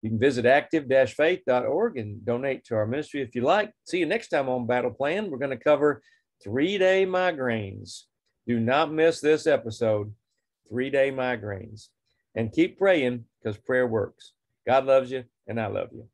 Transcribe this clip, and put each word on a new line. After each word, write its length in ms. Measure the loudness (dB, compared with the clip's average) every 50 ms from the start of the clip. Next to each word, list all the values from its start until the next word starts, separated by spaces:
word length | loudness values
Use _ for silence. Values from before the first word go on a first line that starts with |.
| -6
You 80 | -4
can 80 | -2 2
visit 280 | 2 2 2 2 4
active 420 | 4 4 4 2 2 -2 -2 0 2
dash 260 | 4 4 4 2 2
faith 260 | 0 2 2 2 0 _
dot 200 | 0 0 0 0
org 320 | 0 -2 0 -2 -2 -4 -6
and 260 | -8 -8 -10 -10 -4
donate 400 | -4 -4 -2 -2 -4 -6 -6 _
to 100 | -6 -2
our 100 | -2 -2
ministry 360 | -2 -2 -6 -6 -6 -6 -8 -8
if 120 | -6 _
you 80 | -2 0
like. 300 | 2 2 2 0 -2 _ _ _
See 140 | -6 -2 -2
you 80 | 0
next 220 | 0 -2 -4 -4 -2
time 200 | -2 -2 0 0
on 180 | -2 -4 -2
Battle 260 | 0 -2 0 0 -2 -4
Plan. 380 | _ -4 -4 -2 -4 -6 -6
We're 80 | -8 -6
gonna 180 | -6 -6 -6
cover 460 | -2 2 2 2 4 4 2 0 0 _ _ _ _ _ _ _ _ _
three-day 640 | -6 -2 0 0 0 2 2 2 4 4 4 2
migraines. 960 | 2 0 0 0 0 0 -2 -2 -2 -2 -2 -4 -6 -10 -14 -16 -16 -18 -20 -20 _ _ _ _ _ _ _ _
Do 140 | -4 -2 0
not 320 | 2 2 2 2 2 0 2
miss 280 | 2 2 2 2 2
this 260 | 2 2 2 4 4
episode, 680 | 2 2 2 0 -4 -6 -2 0 0 0 0 -2 -6 -10 _ _ _ _ _ _ _ _ _ _ _
three-day 420 | -6 -6 -4 -2 2 2 2 2
migraines. 760 | 0 -2 -2 -2 -4 -4 -6 -8 -8 -8 -10 -14 -18 -20 -20 _ _ _ _ _ _ _ _ _ _
And 180 | -4 -4 -4 2
keep 260 | 0 0 0 2 _
praying, 460 | 2 4 4 4 2 0 -2 -4 -10 _ _ _ _
'cause 140 | -8 -8
prayer 300 | -8 _ -2 0 2 2
works. 480 | 2 0 -2 -2 -4 -8 _ -20 -20 _ _ _ _ _ _ _
God 180 | 2 2 2 4
loves 260 | 4 4 4 4 2
you, 140 | -6 -10 -10 _ _ _ _
and 140 | -8 -6 -4
I 60 | -4
love 220 | -2 -4 -4 -6 -6 -10
you. 160 | -18 -20 _